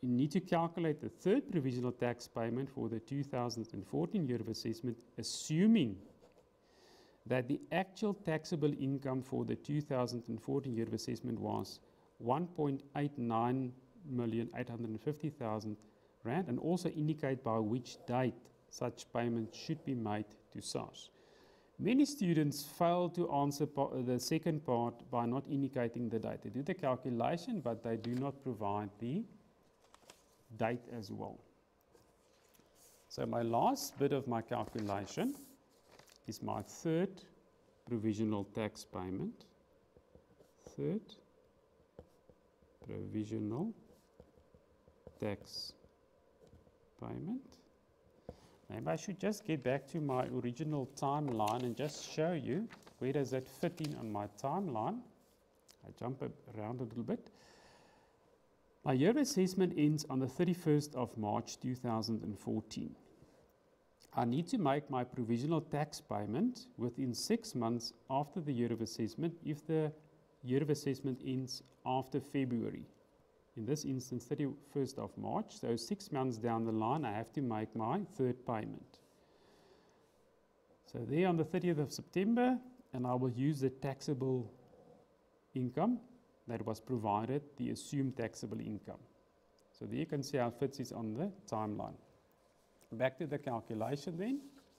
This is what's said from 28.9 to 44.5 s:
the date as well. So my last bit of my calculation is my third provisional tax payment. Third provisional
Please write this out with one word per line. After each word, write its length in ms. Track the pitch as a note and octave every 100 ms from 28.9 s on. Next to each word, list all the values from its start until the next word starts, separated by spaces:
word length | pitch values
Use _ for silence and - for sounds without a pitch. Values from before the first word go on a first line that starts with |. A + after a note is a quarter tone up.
| -
the 240 | A#2 F3 A#3 - - _ _ _ _ - - - _ _ - A2+
date 240 | A2+ B2 - A#2
as 140 | G#2+
well. 260 | G#2+ G2+ A2 - _ _ _ _ - - _ _ _ _ - _ - - - -
So 180 | - A#2+
my 160 | A#2
last 560 | A#2 A#2 G3+ C4+ - -
bit 140 | C#3
of 140 | C#3+ B2
my 140 | A#2
calculation 920 | - A#2 G#2 A2+ G#2 G2+ G2 - B3 C#4+ - - _ _ - - - - -
is 140 | -
my 220 | G#2+ G#2+
third 580 | - - E3 D#3+ F#3+ - - - _ _ _ _ -
provisional 580 | A#2 A2 G#2 A2 G#2 G2+
tax 380 | A2+ G#2+ -
payment. 600 | - F#2 F#2 F#2+ F#3+ - - _ _ _ _ - _ - - - - _ - -
Third 260 | C#3+ G#3 - - - _ _ _ _ _ _ - - _ - - _ _ _ - -
provisional 840 | G2+ G2+ G#2+ G#2+ A2 G#2+ A#2+ A3 - - - _ - - - -